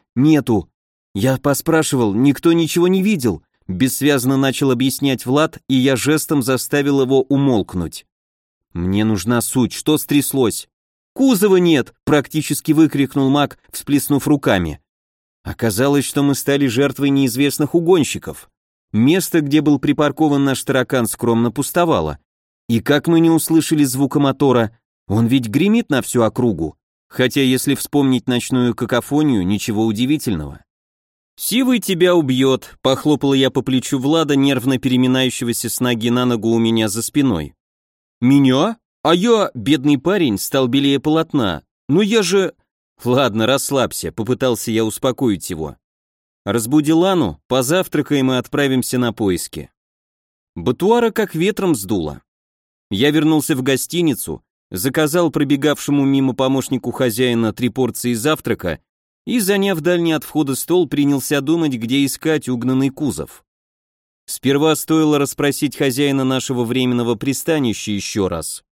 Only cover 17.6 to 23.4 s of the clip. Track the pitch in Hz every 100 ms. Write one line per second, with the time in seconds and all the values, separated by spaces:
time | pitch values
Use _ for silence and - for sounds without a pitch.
17.6 | 147 170 170 180 135 - - 76 - _
18.6 | _ _ _ 107 127 185 - 170 143 151
19.6 | 151 143 147 139 147 - 156 143 139 127
20.6 | - 131 123 135 110 - 117 113 117 117
21.6 | 139 175 175 113 78 73 _ _ _ _
22.6 | - 117 - 147 170 165 165 160